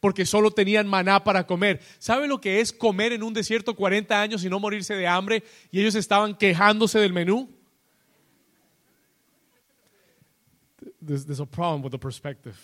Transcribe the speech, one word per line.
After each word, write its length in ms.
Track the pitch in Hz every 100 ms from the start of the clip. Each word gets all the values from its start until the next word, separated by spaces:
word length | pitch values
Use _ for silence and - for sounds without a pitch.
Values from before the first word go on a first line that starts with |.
porque 260 | 196 185 175
solo 240 | 208 214
tenían 380 | 214 196 214 208
maná 340 | 196 180 196
para 240 | 208 190 175
comer. 340 | 175 202 185 - -
¿Sabe 280 | - 240 294
lo 140 | 269
que 200 | 196 190
es 120 | 233
comer 400 | - 233 190 220
en 100 | 240
un 100 | 220
desierto 440 | 226 202 226 226 226
cuarenta 440 | 196 202 214 208
años 220 | 214 220
y 60 | 180
no 100 | 190
morirse 360 | 208 208 185
de 120 | 202 175
hambre? 380 | 180 196 220 - - _
Y 100 | 185
ellos 140 | 214
estaban 420 | 214 190 202 208 202
quejándose 640 | 202 170 202 214 226 220
del 140 | 208
menú. 360 | 180 170 220 262 - _ _ _ _ _ _ _ _ _ _ _ _ _ _ _ _ _ _ _ _ _ _ _ _ _ _ _ _ _ _ _ _ - -
There's, 200 | 156 143
there's 160 | 143 139
a 60 | 143
problem 380 | - 170 151
with 80 | 135
the 60 | 127
perspective. 580 | 135 123 143 131 123 98